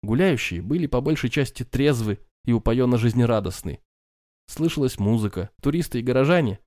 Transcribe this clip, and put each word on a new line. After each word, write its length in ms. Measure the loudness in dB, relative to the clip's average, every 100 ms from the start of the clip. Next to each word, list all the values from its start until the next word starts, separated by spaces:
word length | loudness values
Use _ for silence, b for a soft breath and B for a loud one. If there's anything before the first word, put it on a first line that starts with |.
Гуляющие 600 | -2 2 2 0 -2 -8
были 260 | -4 -2 0
по 140 | -2
большей 280 | 0 -2 -2
части 340 | -2 -2 -4
трезвы 560 | -6 0 2 2 0 -4 -8 _ -2
и 80 |
упоенно 440 | 0 2 2 2 4
жизнерадостны. 800 | 2 2 2 2 -2 -8 -10 -10 _ _ _ _ _ _ _
Слышалась 500 | -2 -2 0 -2 0
музыка, 540 | 0 2 0 -4 -8 _
туристы 380 | -2 0 -2 -4
и 40 |
горожане 560 | 0 2 4 4 2 -4